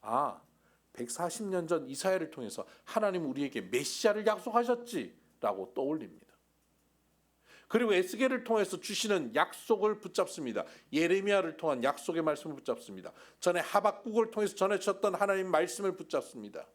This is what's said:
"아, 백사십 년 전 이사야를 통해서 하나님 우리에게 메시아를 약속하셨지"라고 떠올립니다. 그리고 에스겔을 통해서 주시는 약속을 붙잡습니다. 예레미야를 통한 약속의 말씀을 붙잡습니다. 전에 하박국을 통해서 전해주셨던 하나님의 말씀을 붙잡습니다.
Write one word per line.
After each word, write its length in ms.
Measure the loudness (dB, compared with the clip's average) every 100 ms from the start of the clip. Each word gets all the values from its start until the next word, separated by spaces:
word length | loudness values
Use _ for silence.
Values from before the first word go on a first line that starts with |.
"아, 400 | 0 0 0 -4 _ _ _ _ _
백사십 540 | -10 -8 -4 -4 -4 -4
년 220 | -4 0
전 200 | -2 -2
이사야를 420 | -4 0 0 -2
통해서 360 | -8 -10 -8 -12 -14
하나님 460 | -4 0 0 0 -4
우리에게 320 | -4 -4 -4
메시아를 640 | -2 -2 -2 2 2 4 2
약속하셨지"라고 1500 | 0 0 0 2 -2 -2 -6 -6 -10 _ _ -2 -2 -6
떠올립니다. 540 | -4 -2 -2 -6 -16 _ _ _ _ _ _ _ _ _ _ _ _ _ -20 _
그리고 240 | 2 4
에스겔을 500 | 4 4 2 2 2
통해서 360 | 0 2 2 -2
주시는 560 | -6 -4 0 0 2 2
약속을 640 | 2 0 0 2 2 0
붙잡습니다. 680 | -4 -2 -2 -2 -4 -4 -4 -10 _
예레미야를 680 | 2 4 4 4 2 2 -2
통한 260 | -2 2
약속의 380 | 0 0 -2 0
말씀을 340 | 0 0 -4 -10
붙잡습니다. 580 | -4 -6 -6 -14 -14 -18 -20 _
전에 200 | 0 2
하박국을 720 | 2 2 2 0 -2 0 0
통해서 240 | 0 -2 2
전해주셨던 600 | 2 2 0 0 0 2
하나님의 360 | 2 2 2
말씀을 440 | 2 2 0 -2 -4
붙잡습니다. 720 | -2 -4 -4 -12 -12 -12 -14